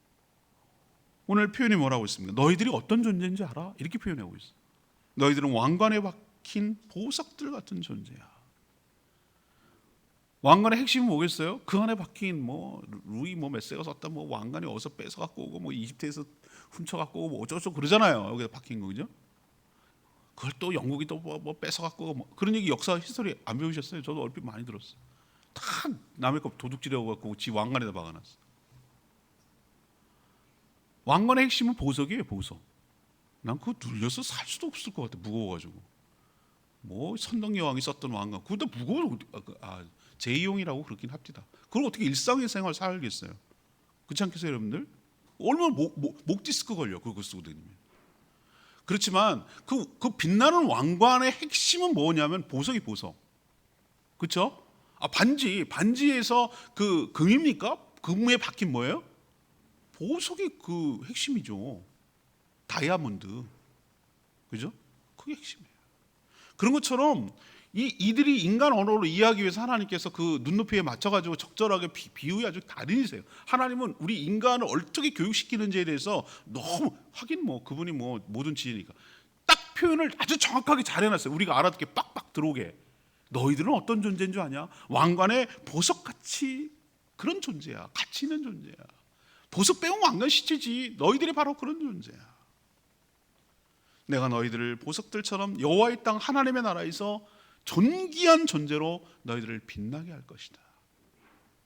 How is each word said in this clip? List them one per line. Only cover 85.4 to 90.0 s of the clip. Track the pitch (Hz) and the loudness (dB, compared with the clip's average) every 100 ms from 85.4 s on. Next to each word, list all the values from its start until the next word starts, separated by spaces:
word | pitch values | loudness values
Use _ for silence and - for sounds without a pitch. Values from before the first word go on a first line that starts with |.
| 233 - - | 0 -4 -8
보석같이 | 147 180 - - - - - 269 262 302 _ _ _ _ - | 0 2 0 -4 -16 -10 -4 -4 -4 -10 _ _ _ _ -8
그런 | - 370 | -4 -4
존재야. | 277 160 147 110 - | -6 -8 -8 -12 -10
가치 | - - - 285 | -6 -6 -4 -4
있는 | 311 | -4
존재야. | 262 185 143 - - _ _ _ _ _ - | -6 -10 -14 -20 -20 _ _ _ _ _ -8
보석 | - 196 - | 2 4 4
빼면 | 330 415 | 0 4